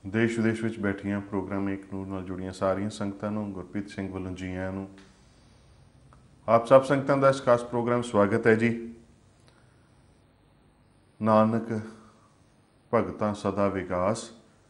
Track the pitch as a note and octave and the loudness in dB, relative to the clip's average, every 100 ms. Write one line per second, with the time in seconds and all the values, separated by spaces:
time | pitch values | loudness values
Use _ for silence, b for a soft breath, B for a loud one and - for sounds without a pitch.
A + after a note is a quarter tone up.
0 | G2 G#2+ A2+ A#2 A2 A2 A2+ G#2+ G2+ G2 | -4 0 0 2 0 0 -4 -4 -4 -4
1 | G2 G2+ G2+ G#2 F#2 G2 G2 F#2+ - G2 | -4 -6 -4 -6 -4 -6 -4 -6 -10 -10
2 | F#2+ G2 F#2 F#2 F#2+ F#2+ G2 F#2 G#2 - | -8 -8 -8 -10 -10 -2 -2 0 -4 -6
3 | G2+ G2 G#2 G#2+ G#2 F#2+ F2+ G#2 G2 - | -8 -6 -6 -6 -6 -8 -10 -10 -10 -8
4 | G2 F#2+ F#2 F2+ F#2 F#2 F#2+ F#2+ F#2+ - | -8 -8 -8 -8 -8 -6 -6 -8 -10 -16
5 | B B B B B B B B B _ | B B B B B B B B B _
6 | - - - - - A#2 - C3+ C3+ C#3 | -20 -20 -20 -12 2 2 8 6 6 0
7 | C3+ C#3 C3+ C3+ - A#2+ - A#2+ A#2 A#2+ | 2 4 4 2 2 2 2 -2 0 0
8 | A#2+ G#2+ G2+ A2 A#2+ A2 A#2 A#2 - - | 0 4 4 4 4 4 4 0 -8 -14
9 | - _ _ _ b b b b b b | -20 _ _ _ b b b b b b
10 | b _ _ _ _ _ _ _ _ _ | b _ _ _ _ _ _ _ _ _
11 | _ _ G#2+ A2 A2 A2+ G#2+ A2 G#2+ B | _ _ 4 6 6 2 -2 -6 -8 B
12 | B B B B _ _ _ _ _ A#2 | B B B B _ _ _ _ _ 0
13 | F#2 - G#2+ G#2 G2+ G2 G2+ F#2+ F2+ F2+ | 0 -2 -4 -2 -2 0 0 -2 -4 -2
14 | F#2 A2+ - - _ b | 0 -2 -6 -18 _ b